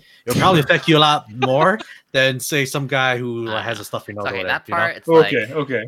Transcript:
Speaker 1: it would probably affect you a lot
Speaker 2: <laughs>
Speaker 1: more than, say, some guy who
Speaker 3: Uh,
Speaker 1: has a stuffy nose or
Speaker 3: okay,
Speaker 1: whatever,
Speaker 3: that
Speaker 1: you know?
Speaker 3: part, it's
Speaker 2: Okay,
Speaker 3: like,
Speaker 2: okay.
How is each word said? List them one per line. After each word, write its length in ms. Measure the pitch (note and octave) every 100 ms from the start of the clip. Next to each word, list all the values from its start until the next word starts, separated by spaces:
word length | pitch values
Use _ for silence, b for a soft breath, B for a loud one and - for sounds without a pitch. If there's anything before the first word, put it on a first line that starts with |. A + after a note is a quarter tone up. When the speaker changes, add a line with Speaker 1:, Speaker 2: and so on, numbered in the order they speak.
| b b b
Speaker 1:
it 40 |
would 60 | C3+
probably 220 | E3+ F3
affect 260 | C#3 E3+ -
you 100 | D3+
a 20 |
lot 260 | D3+ D3 A2
Speaker 2:
<laughs> 40 | A2
Speaker 1:
more 420 | C3 C3+ F3 G#3+ - B B
than, 260 | C3+ C3 C3
say, 260 | - D3 C#3
some 220 | D3+ C3
guy 300 | C#3 C3 B2
who 300 | B2 A#2 A2+
Speaker 3:
Uh, 140 | A2
Speaker 1:
has 180 | A2+ A2
a 60 | G#2
stuffy 280 | A2+ -
nose 120 | G#2 G#2
or 40 |
Speaker 3:
okay, 80 | F#2+
Speaker 1:
whatever, 80 | F#2
Speaker 3:
that 200 | C#3+ -
Speaker 1:
you 60 |
know? 40 | E3+
Speaker 3:
part, 160 | E3+ G#2
it's 100 | -
Speaker 2:
Okay, 320 | E3 - - A2
Speaker 3:
like, 60 |
Speaker 2:
okay. 320 | D#3 C3+ A#2+